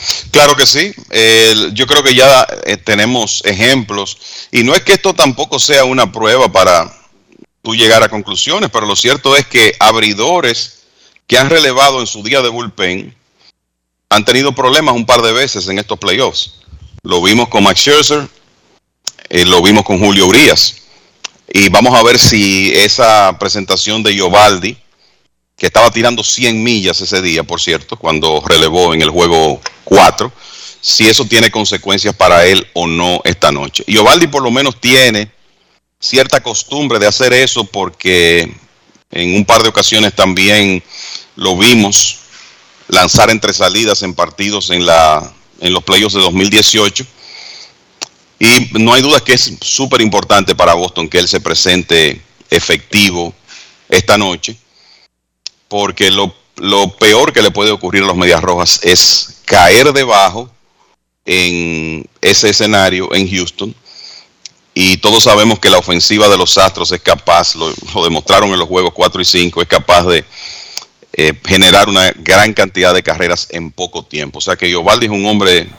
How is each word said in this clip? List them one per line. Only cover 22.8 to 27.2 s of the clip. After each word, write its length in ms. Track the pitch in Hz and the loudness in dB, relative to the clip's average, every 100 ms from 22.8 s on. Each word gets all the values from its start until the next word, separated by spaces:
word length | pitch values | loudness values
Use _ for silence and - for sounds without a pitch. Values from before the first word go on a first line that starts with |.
| 104 - 113 107 95 87 | 0 2 4 4 2 0
presentación 640 | 101 104 95 95 104 110 | -6 -6 -4 -4 -2 -4
de 80 | 107 | -2
Eovaldi, 680 | 101 92 101 107 95 92 131 _ _ _ _ _ _ _ _ | -2 2 4 4 2 -6 -10 _ _ _ _ _ _ _ _
que 120 | 87 | -2
estaba 240 | 110 117 | 2 2
tirando 320 | 113 120 120 | 2 -2 -2
cien 380 | 107 - 120 113 | -4 -2 -2 0
millas 380 | 117 113 92 80 | -2 0 -2 -4
ese 220 | - 95 | -4 -4